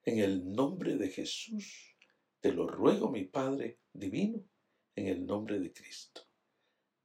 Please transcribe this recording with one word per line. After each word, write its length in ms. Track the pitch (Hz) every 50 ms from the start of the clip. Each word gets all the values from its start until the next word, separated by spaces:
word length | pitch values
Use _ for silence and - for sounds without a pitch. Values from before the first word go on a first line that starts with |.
| -
En 160 | - 117 107
el 320 | 98 98 95 90 90 92
nombre 440 | 101 123 139 147 185 165 - - -
de 120 | - 98 92
Jesús, 840 | - - - - - - - 226 220 208 190 - - - - - _ _ - _ _ _ _ _ _ _
te 100 | - 87
lo 160 | - 87 85
ruego, 420 | - - - 110 165 214 - - -
mi 140 | 127 104 92
Padre 560 | - - 139 131 135 139 139 117 117 - _ _ _ -
divino, 500 | - 101 95 - 160 202 220 233 214 - - _ _ _ _ _ _ _ _ -
en 120 | 101 90
el 180 | 95 90 87 90
nombre 340 | - 101 104 110 110 104 98
de 120 | 87 -
Cristo. 560 | - - - - - - - - - - - _ _ _ _ _ _ _ _ _ _ _ _ _ _ _ _